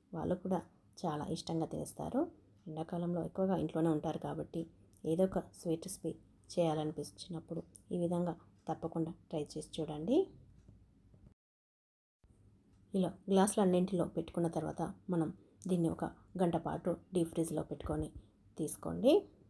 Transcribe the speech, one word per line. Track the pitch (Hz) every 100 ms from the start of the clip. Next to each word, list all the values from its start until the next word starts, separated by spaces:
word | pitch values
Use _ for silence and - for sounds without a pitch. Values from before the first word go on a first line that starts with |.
| - 170
వాళ్ళు | 160 180
కూడా | 185 185 - _ _ -
చాలా | 175 151 151 160
ఇష్టంగా | - 165 160
తినేస్తారు. | 156 151 - 156 247 349 - - - -
ఎండాకాలంలో | 156 160 175 175 175 170
ఎక్కువగా | - 190 175
ఇంట్లోనే | 156 160 165 151
ఉంటారు | 160 165 143
కాబట్టి | 156 160 165 165 - - - 160
ఏదో | 165 190
ఒక | 190 - -
స్వీట్ | 175 160 185
రెసిపీ | - 165 - - - -
చేయాలనిపించినప్పుడు | - 165 156 151 151 147 - - 165 - 165 - - - 180
ఈ |
విధంగా | 170 175 175 - - - -
తప్పకుండా | 160 165 165 160 - -
ట్రై | 160 147
చేసి | 151 - -
చూడండి. | 156 151 170 294 392 - - - - - - _ - - - _ _ _ _ _ _ _ _ _ _ - - _ _ - - 196
ఇలా | 180 - -
గ్లాసులన్నింటిలో | 190 208 214 185 180 180 180 165 170
పెట్టుకున్న | 165 - 170 165
తర్వాత | 151 156 165 - - 170
మనం | 160 - - - 185
దీన్ని | 180 165 165
ఒక | - - - 180
గంట | 180 165 156
పాటు | 156 185 170 - 180
డీప్ | 165
ఫ్రిడ్జ్లో | - 165 156 156
పెట్టుకొని | - - 156 156 - - _ - -
తీసుకోండి. | 156 - 165 165 226 392 - -